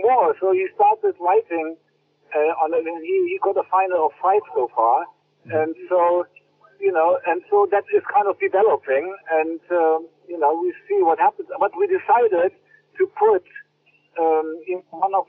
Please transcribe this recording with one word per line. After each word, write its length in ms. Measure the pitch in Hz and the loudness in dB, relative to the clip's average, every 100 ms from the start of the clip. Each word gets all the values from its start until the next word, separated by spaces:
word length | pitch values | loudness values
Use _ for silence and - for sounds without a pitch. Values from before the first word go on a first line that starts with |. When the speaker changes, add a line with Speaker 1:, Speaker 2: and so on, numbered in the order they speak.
Speaker 1:
more?" 340 | 220 254 - - | 2 2 2 0
So 120 | 381 | 0
he 160 | 370 185 - | 0 -2 0
started 400 | 415 214 208 - | 2 2 -2 -2
writing, 560 | 349 453 - 339 320 165 _ _ _ _ _ 151 | 0 0 0 -4 -6 -10 _ _ _ _ _ -2
uh, 280 | 156 165 | -2 0
on 100 | 156 | -2
it, 120 | 165 160 | -2 -4
and 160 | 170 | -8
he, 140 | 160 190 175 | -4 -2 -2
he 60 | 190 | -2
got 160 | 190 185 | -4 -4
a 60 | - | -2
final 360 | 190 190 180 156 | -2 0 0 -2
of 40 | - | -2
five 200 | 180 202 202 - | 0 0 -2 -4
so 140 | 120 - | -4 0
far. 300 | 117 135 175 _ _ _ - | 0 0 -2 _ _ _ -6
Speaker 2:
Mm. 160 | 160 | -4
Speaker 1:
And 120 | 156 165 175 | -4 -6 -2
so, 360 | 180 175 175 - _ _ _ _ - | 0 2 0 -2 _ _ _ _ -6
you 120 | 392 | -2
know, 280 | 349 320 554 - | 2 2 0 -2
and 140 | 359 - | -4 0
so 180 | 403 392 | 2 2
that 120 | 403 - 415 | 0 0 -2
is 80 | - | 0
kind 140 | 403 403 | 0 0
of 120 | - | -2
developing, 640 | - 370 220 170 - 135 175 196 - | -2 2 2 2 0 -2 -2 -10 -4
and, 280 | 160 160 165 - | -2 -2 -6 -4
um, 360 | 175 160 160 175 _ - | 0 2 0 -4 _ -16
you 100 | 339 | -2
know, 140 | - 330 | -2 0
we 100 | 359 - - | -4 -6 -2
see 120 | 403 | 0
what 160 | 330 - | 2 2
happens. 280 | - - 339 180 | 0 -2 -8 -4
But 120 | 202 180 | -4 -2
we 100 | 196 | -2
decided 640 | 185 - 226 247 370 381 - _ _ _ - | -2 2 2 4 2 0 -4 _ _ _ -4
to 60 | 381 - | -4 2
put, 260 | 440 392 - - - _ _ _ _ - | 2 2 -2 -16 -20 _ _ _ _ -2
um, 280 | 160 156 160 165 160 | 0 0 -2 -8 -8
in 140 | 180 - | -10 -10
one 220 | - 339 | -6 -2
of 100 | 381 | -2